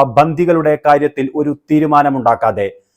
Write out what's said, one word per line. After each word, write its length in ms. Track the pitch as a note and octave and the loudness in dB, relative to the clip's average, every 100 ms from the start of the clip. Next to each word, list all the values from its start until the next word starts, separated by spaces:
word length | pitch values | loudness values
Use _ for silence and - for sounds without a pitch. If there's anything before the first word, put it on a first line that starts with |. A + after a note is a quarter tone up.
| C#3 | 4
ബന്ദികളുടെ 640 | C#3+ D#3+ D#3 F3 E3 D#3 D3 | 2 0 0 0 0 0 0
കാര്യത്തിൽ 480 | D3+ C#3+ D3 - C3+ D3+ | 2 2 0 -4 -6 -4
ഒരു 180 | D3 C#3+ - | -4 -6 -2
തീരുമാനമുണ്ടാക്കാതെ 1000 | D3+ D3+ D3 C#3+ C3+ A#2 A2+ A2 G#2 G2 - _ | -2 2 2 0 0 0 0 -2 -2 -6 -8 _